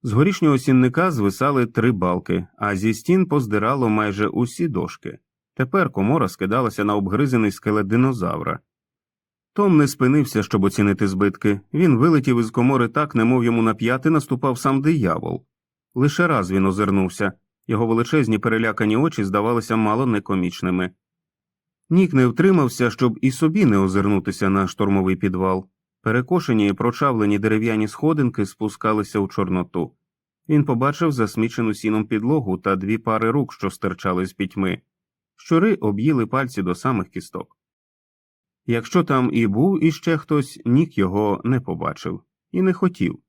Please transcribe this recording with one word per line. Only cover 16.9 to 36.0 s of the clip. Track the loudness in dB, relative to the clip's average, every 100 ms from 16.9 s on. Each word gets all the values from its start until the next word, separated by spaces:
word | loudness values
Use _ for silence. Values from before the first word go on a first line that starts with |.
| 0 0 -2 -6 -6 _ _ -6
Його | -2 0
величезні | 0 2 0 2 0
перелякані | 0 0 -2 -2 0 2
очі | 0 -2
здавалися | -2 0 0 -2 0 0
мало | 0 0 0
не | -2
комічними. | -2 -2 -2 -4 -4 -2 -4 _ _ _ _ _ _ _ _ _ _
Нік | 2 4
не | 4 2
втримався, | 4 4 4 2 0 -2
щоб | 0 -2 0
і | -2
собі | 0 0 2
не | 2 4
озирнутися | 2 0 0 0 -2 -4 0
на | 0 0
штормовий | -2 0 0 0 0
підвал. | -2 -2 -2 -2 -6 _ _ _ -2
Перекошені | -2 0 -2 0 2 2
і |
прочавлені | 2 -2 0 -2 0 0 0
дерев'яні | 0 0 0 -2 -4
сходинки | -2 -2 0 0 0 -6
спускалися | -4 -8 -4 -2 0 -2 -2
у | -4
Чорноту. | -4 -2 -2 -4 -6 -6 _ _ _ _ _ 0
Він | 0
побачив | 2 0 0 0 -2
засмічену | 0 -2 0 -4 -2 -4
сіном | -2 -2 -2 -2
підлогу | -2 0 -2 -2 -4
та | -2 -2
дві | -2 -4
пари | -2 -2 0
рук, | 0 -2
що | -6 -8
стирчали | -6 -6 -4 -4 -2 -4
з |
пітьми. | -4 -6 -2 -4 -4 _ _ _ _ _ _
Щури | -2 2 2
об'їли | 0 -2 -2